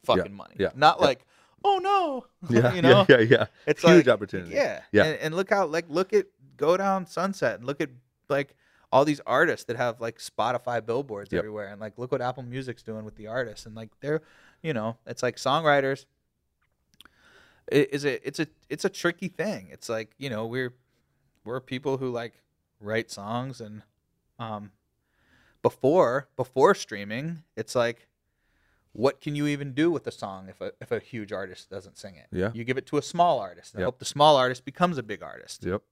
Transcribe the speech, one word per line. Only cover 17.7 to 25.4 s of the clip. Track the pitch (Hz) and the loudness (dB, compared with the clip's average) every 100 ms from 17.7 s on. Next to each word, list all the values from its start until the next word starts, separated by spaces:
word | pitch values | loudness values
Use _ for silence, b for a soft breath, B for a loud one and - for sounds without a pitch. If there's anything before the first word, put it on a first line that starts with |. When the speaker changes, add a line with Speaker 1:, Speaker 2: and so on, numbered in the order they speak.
Speaker 2:
It | 143 143 | 2 2
is | 139 | -2
a, | 143 127 135 | -4 -4 -8
it's | 147 | -6
a, | 151 _ _ | -8 _ _
it's | 151 | -6
a | 196 | -6
tricky | - 175 170 190 | -2 -4 -4 -12
thing. | - 160 127 92 | -6 -6 -8 -14
It's | - - | -18 -8
like, | 110 110 _ | -8 -8 _
you | 135 | -8
know, | 107 113 | -8 -6
we're, | 123 127 123 _ _ _ _ _ _ | -6 -8 -12 _ _ _ _ _ _
we're | - 127 | -12 -12
people | - 127 139 135 | -8 -6 -4 -4
who, | 131 | -4
like, | 117 117 _ _ _ _ _ | -8 -10 _ _ _ _ _
write | 104 113 113 | -4 -4 -4
songs, | - 101 120 135 123 | -12 -6 -6 -6 -12
and, | 107 107 _ _ _ _ _ - | -16 -16 _ _ _ _ _ -14
um, | 117 107 101 _ _ _ _ _ _ _ | -12 -10 -14 _ _ _ _ _ _ _